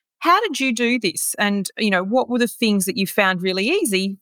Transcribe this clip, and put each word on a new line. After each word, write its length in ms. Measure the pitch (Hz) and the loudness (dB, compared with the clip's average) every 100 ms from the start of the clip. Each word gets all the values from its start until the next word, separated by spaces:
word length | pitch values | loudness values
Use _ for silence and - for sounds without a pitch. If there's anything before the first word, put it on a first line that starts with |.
| _ _ | _ _
How 160 | 330 381 | 2 4
did 180 | 440 262 | 2 -2
you 140 | 262 | -2
do 260 | 233 240 247 | 0 0 2
this? 360 | 202 - - - | 0 -2 -4 -2
And, 300 | 208 202 185 - | 0 0 -4 -2
you 140 | 214 | 0
know, 120 | 185 | 0
what 280 | 190 254 - | 2 0 0
were 80 | 240 | 0
the 100 | 240 | -2
things 380 | - 226 202 185 | 0 2 2 0
that 100 | 196 | -2
you 100 | 190 | -2
found 360 | - 190 180 | 0 0 0
really 260 | 185 185 220 | -2 -2 0
easy 480 | 392 294 190 196 190 | 0 0 0 -2 -2